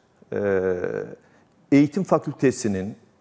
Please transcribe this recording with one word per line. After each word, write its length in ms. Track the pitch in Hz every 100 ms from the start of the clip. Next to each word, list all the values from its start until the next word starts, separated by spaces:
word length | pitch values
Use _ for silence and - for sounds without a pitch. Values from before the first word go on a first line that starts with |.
| _ _ -
e, 400 | 101 101 95 92 90 - 50 - - _ _ _ _ -
eğitim 320 | 143 147 202
fakültesinin, 920 | 185 160 156 135 135 120 110 95 98 - _ _